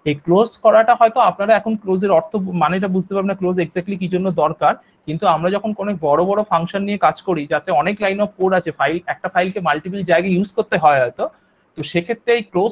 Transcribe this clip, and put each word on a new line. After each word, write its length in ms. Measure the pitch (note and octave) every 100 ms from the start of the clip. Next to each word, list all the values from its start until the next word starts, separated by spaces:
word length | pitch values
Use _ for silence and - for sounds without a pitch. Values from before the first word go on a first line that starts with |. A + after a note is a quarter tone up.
| D3+
এই 100 | C#3+
close 420 | - F3+ A#3 -
করাটা 380 | A3 G#3+ A3+ A#3+
হয়তো 240 | A3+ A#3+
আপনারা 360 | G#3 - G3+ G#3
এখন 200 | A3 G#3+
ক্লোজের 360 | F#3+ F#3 G3+
অর্থ 240 | E3 - G#3
মানেটা 520 | F#3+ F3+ D3+ F#3 G3
বুঝতে 260 | F#3+ F3+
পারবেন 140 | G3 G3
না, 60 |
ক্লোজ 240 | G3 F3+ F#3
exactly 400 | E3+ F#3 F3+ F3
কি 100 | F3+
জন্য 240 | F#3 F#3
দরকার, 440 | E3+ D3+ D#3+ D3+ D#3+ _ _ -
কিন্তু 220 | D#3+ G3
আমরা 240 | D#3+ F3
যখন 220 | G3 G#3+
কোনো 240 | G#3 G3+ F#3
বড় 240 | D3+ D3 F3+
বড় 180 | G3+
function 400 | G#3+ E3+ E3+ G3
নিয়ে 140 | G3+ G3+
কাজ 240 | F#3+ F#3
করি, 260 | - E3 D3
যাতে 240 | D3+ F#3
অনেক 300 | D#3+ E3 G#3
line 180 | G3+ G3
of 80 | G3+ -
code 140 | F#3
আছে, 180 | F#3 E3+
ফাইল, 280 | - C#3 E3+ -
একটা 220 | C#3 F3+
ফাইলকে 300 | F3+ F#3 G3
multiple 440 | E3 D3+ F3+ G3
জায়গায় 280 | F3 E3 F#3+
ইউজ 200 | F3+ G3+
করতে 260 | - - G3
হয় 220 | D3+ C#3
হয়তো, 300 | B2 - C#4 - _ _ _ -
তো 80 |
সেক্ষেত্রে 500 | C#3+ E3+ F3 A#3 -
এই 80 | A#3
close 300 | A3 F3+ G#3+